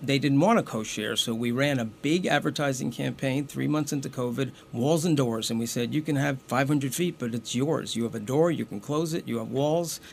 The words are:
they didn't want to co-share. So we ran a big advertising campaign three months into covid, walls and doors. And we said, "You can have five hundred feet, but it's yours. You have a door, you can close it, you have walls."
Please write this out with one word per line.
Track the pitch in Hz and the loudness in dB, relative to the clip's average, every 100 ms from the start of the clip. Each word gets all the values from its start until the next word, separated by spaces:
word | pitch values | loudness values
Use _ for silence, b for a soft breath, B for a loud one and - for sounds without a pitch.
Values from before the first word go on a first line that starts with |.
they | - 139 | 0 2
didn't | 143 139 | 4 6
want | 185 226 | 6 4
to | |
co-share. | 110 110 110 - 107 110 | 2 -4 -6 -4 -2 -2
So | - | -2
we | 113 120 | -2 0
ran | 123 143 135 | 2 2 2
a | 113 | -2
big | 104 143 175 190 | -2 0 2 2
advertising | 147 156 143 143 131 147 | 0 0 0 -2 -2 -4
campaign | - 135 120 135 131 147 | -4 -4 -2 -2 -2 -4
three | 139 135 | -2 0
months | 151 143 | 0 0
into | 147 135 | -4 -4
covid, | 135 123 120 127 - B | -4 -4 -2 -4 -6 B
walls | 117 135 165 | 0 2 4
and | 175 147 | 4 4
doors. | 123 113 110 | 2 0 -2
And | 113 | -2
we | 117 | -2
said, | - 120 | -2 0
"You | 147 | 0
can | 156 143 | 0 2
have | 143 139 | 0 -2
five | - 123 139 | -2 0 2
hundred | 147 135 131 | 2 0 -2
feet, | 175 165 | -2 -2
but | 120 117 | -4 -4
it's | - | -2
yours. | 120 143 135 - 113 | 0 0 0 -2 -2
You | |
have | 117 113 | -2 -4
a | |
door, | 107 139 170 | 0 2 4
you | 147 | 2
can | 113 101 | -4 -6
close | - 147 165 | -4 -2 -2
it, | 165 - | -4 -4
you | 117 | -4
have | 110 | -2
walls." | 123 147 165 170 - B | 0 2 2 -2 -8 B